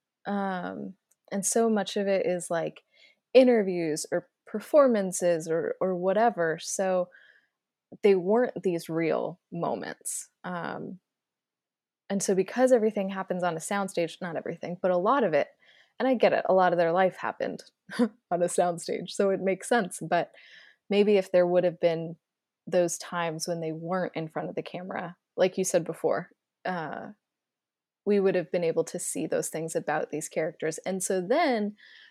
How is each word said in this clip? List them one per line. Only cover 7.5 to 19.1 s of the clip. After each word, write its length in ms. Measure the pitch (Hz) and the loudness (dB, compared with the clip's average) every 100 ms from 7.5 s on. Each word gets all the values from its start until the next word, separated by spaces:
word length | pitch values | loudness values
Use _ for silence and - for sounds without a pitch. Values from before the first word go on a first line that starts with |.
| _ _ _ - - | _ _ _ -20 2
they 120 | 208 190 | 4 4
weren't 460 | 175 226 247 - | 4 2 2 0
these 260 | 185 170 - | -2 -2 -2
real 500 | 165 160 120 156 175 - | -2 0 0 -2 -8 -12
moments. 800 | 170 170 - - - - - - _ | -6 -4 -4 -6 -10 -10 -10 -12 _
Um, 560 | 180 175 165 - - 185 _ _ _ _ _ _ _ _ _ _ - | -10 -8 -8 -8 -10 -14 _ _ _ _ _ _ _ _ _ _ -6
and 120 | 196 | -4
so 140 | - 190 | 0 0
because 360 | 190 240 254 | 0 2 4
everything 380 | 247 214 208 190 | 4 2 -2 -4
happens 340 | 196 190 180 | -6 -6 -2
on 120 | 175 165 | -2 -2
a 40 | |
soundstage, 580 | - 202 190 - 160 - | -4 -4 -4 -4 -4 -6
not 140 | 180 151 | -8 -8
everything, 420 | - 170 - 175 | -8 -8 -8 -4
but 100 | 185 | 0
a 60 | 180 | 2
lot 260 | 196 277 | 2 2
of 100 | 202 | 2
it, 140 | 147 - _ _ _ _ - | 2 -2 _ _ _ _ -4
and 80 | 254 | 0
I 60 | 247 | 4
get 180 | 202 | 4
it, 120 | 143 - | 4 2
a 60 | |
lot 200 | 190 180 | 4 4
of 40 | 175 | 4
their 140 | 170 | 2
life 240 | 175 185 - | 4 2 0
happened 460 | - - - - - _ | -6 -4 -6 -8 -16 _
<laughs> 180 | - 208 | -8 -2
on 120 | 233 - - | -2 -4 -4
a 140 | 175 170 | 0 0
soundstage, 640 | - 180 170 - - 180 | 2 0 0 -6 -6 -6